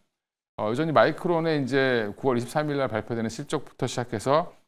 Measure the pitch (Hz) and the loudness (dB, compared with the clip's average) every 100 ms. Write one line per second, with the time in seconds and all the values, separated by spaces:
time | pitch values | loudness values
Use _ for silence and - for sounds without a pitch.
0 | _ _ _ _ _ - 107 120 165 143 | _ _ _ _ _ -6 -2 -2 2 6
1 | 143 156 180 170 165 151 123 135 131 120 | 6 4 0 0 0 0 2 2 4 2
2 | 104 101 139 120 120 151 151 143 131 110 | -2 -2 0 0 0 -2 -2 -2 -2 -2
3 | - 117 110 113 143 151 - - 127 - | -4 -4 -4 -6 -6 -6 -8 -6 -4 -4
4 | 120 110 131 151 175 - | -6 -4 2 2 0 -10